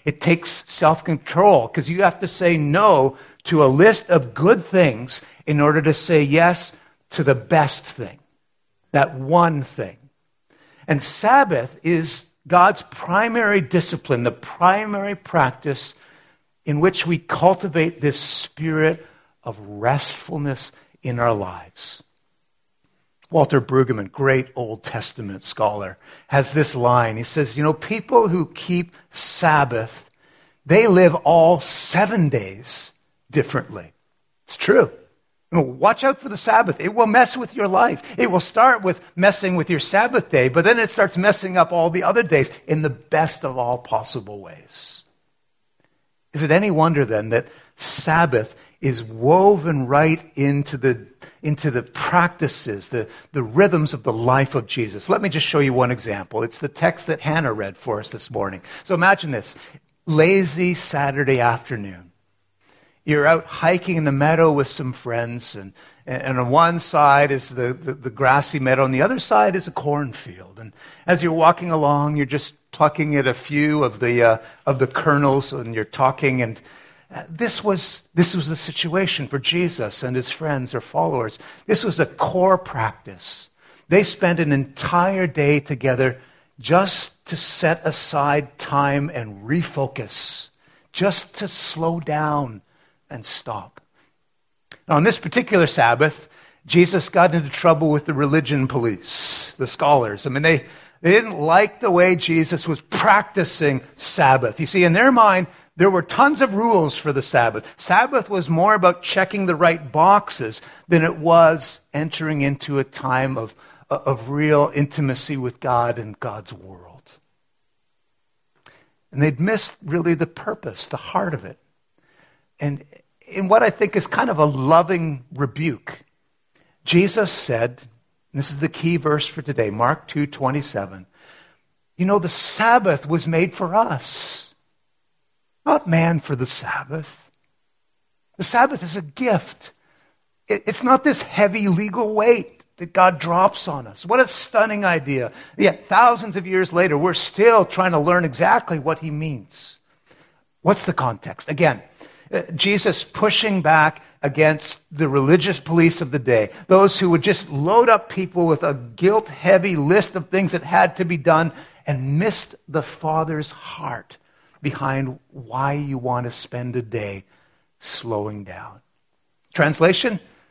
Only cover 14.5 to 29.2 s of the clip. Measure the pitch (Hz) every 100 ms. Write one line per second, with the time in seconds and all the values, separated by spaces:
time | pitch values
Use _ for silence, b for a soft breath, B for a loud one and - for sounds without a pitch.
14.5 | - 175 202 214 202 202 202 - 170 131
15.5 | 123 151 131 - - b b b b b
16.5 | _ - 147 180 185 165 165 - - 175
17.5 | 185 196 160 160 170 147 135 - - -
18.5 | - 160 156 156 160 b b b b -
19.5 | 107 101 104 113 143 - - - 170 143
20.5 | 127 - b b b 131 120 120 107 92
21.5 | 87 - - - - _ _ _ _ _
22.5 | _ _ _ _ _ _ _ _ 165 143
23.5 | 143 113 131 127 113 98 - 135 131 127
24.5 | - 117 110 - 117 - - 107 95 -
25.5 | - 107 104 95 - b b b 139 135
26.5 | 147 147 135 120 123 117 110 117 160 135
27.5 | 123 151 156 - 220 - 247 220 180 156
28.5 | - - 175 175 b b -